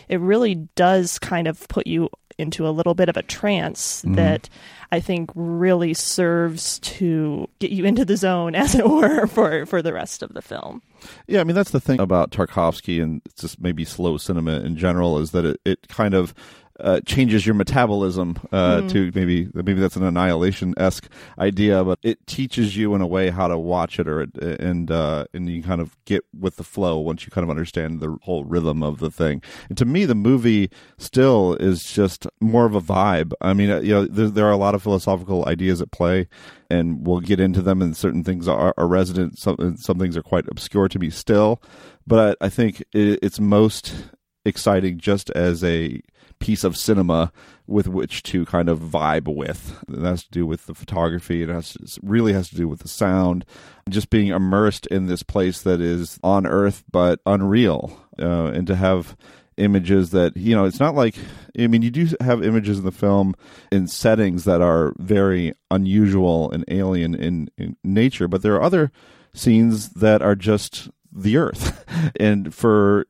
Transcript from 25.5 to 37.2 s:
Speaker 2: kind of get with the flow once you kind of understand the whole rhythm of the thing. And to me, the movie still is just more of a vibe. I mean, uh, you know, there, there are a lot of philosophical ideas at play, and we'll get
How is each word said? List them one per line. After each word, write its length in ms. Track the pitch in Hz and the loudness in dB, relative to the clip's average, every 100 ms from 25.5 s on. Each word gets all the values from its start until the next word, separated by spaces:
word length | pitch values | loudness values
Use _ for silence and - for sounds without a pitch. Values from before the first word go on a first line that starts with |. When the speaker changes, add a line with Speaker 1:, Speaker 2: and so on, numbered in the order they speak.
| 85 | -8
Speaker 2:
kind 180 | 82 87 | -4 -4
of 160 | 78 _ - | -6 _ -4
get 180 | 101 - 76 | -4 -4 -8
with 180 | 92 - | -8 -8
the 80 | |
flow 340 | 85 - 92 80 | -14 -4 -2 -2
once 260 | 78 76 | -4 -6
you 60 | - | -8
kind 140 | - | -6
of 80 | 85 | -4
understand 480 | 78 85 - 80 80 | -4 -6 -6 -6 -6
the 180 | 78 80 | -8 -8
whole 220 | - 85 76 | -6 -6 -2
rhythm 360 | 85 80 76 | -2 0 -2
of 160 | 76 69 | -2 -4
the 140 | 76 | -6
thing. 320 | - 80 71 - - - | -2 -2 -2 -8 -20 -10
And 80 | 95 | -2
to 80 | 120 | 0
me, 200 | 170 185 | 2 2
the 100 | 110 | 2
movie 560 | 107 131 117 107 95 - - _ | 2 2 4 2 0 -6 -20 _
still 560 | - 127 135 117 92 85 | -4 2 4 6 4 2
is 240 | 95 87 | 0 0
just 420 | - - 95 - - - | -2 0 0 0 -14 -4
more 260 | 110 117 117 | 2 4 4
of 80 | |
a 80 | 104 | 2
vibe. 520 | 82 95 101 87 82 - | 0 0 2 2 -2 -2
I 120 | 92 | 0
mean, 160 | 98 101 | 2 2
uh, 120 | 92 | 2
you 120 | 80 | 2
know, 120 | 101 101 | 2 2
there, 240 | 101 107 | 0 0
there 160 | 104 104 | 2 2
are 40 | |
a 60 | 101 | 4
lot 160 | 98 | 2
of 80 | 101 | 0
philosophical 640 | 107 95 101 95 90 92 73 | 0 -2 0 -2 -2 -2 0
ideas 360 | 85 92 87 | 0 0 0
at 80 | 87 | -2
play, 360 | - 87 92 90 - - - - | -2 0 0 -2 -10 -20 -18 -2
and 380 | 87 85 76 85 | 0 0 -2 0
we'll 140 | |
get 200 | 90 | -2